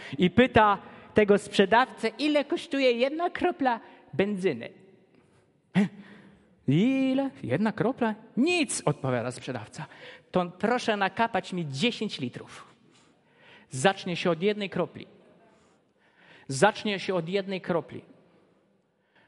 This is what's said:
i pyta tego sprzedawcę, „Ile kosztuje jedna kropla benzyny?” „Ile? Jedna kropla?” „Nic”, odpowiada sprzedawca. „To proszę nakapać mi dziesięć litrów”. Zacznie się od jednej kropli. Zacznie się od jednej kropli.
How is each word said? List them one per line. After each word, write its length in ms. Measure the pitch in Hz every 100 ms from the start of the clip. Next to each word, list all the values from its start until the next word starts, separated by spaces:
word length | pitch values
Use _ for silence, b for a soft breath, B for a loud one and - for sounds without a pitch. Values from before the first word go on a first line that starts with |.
| B B
i 120 | 180
pyta 480 | 196 254 233 214 196 B B B
tego 240 | - 208 202
sprzedawcę, 680 | - - 196 220 254 - 220
„Ile 360 | 214 294 294
kosztuje 480 | 277 339 - 269 262
jedna 380 | 240 262 311 349
kropla 500 | - 359 349 262 226 B B B
benzyny?” 560 | 139 202 202 185 120 - - - _ _ _ _ _ _ _ _ 180 208 - B B B B B _ -
„Ile? 600 | 147 233 269 262 262 269 -
Jedna 300 | - 131 214
kropla?” 420 | - 226 262 226 214 - -
„Nic”, 460 | 294 359 294 -
odpowiada 460 | - 147 135 123 120
sprzedawca. 560 | 120 - 123 113 - 151 B B B B
„To 160 | 180 175
proszę 500 | - 202 247 - 208
nakapać 560 | 190 190 226 - -
mi 160 | 180 160
dziesięć 520 | 135 226 233 214 -
litrów”. 540 | 123 - - - - _ _ _ _ _ _ b b b b
Zacznie 460 | 131 185 190 190 170
się 140 | 185
od 120 | 165
jednej 280 | 196 208 196
kropli. 360 | - 160 - - - _ _ _ _ _ _ _ _ b b b b b
Zacznie 500 | 131 196 214 220 196
się 160 | -
od 140 | 185 165
jednej 320 | 196 190 185
kropli. 420 | - 170 - - - - _ _ _ _ _ _ _ _ b b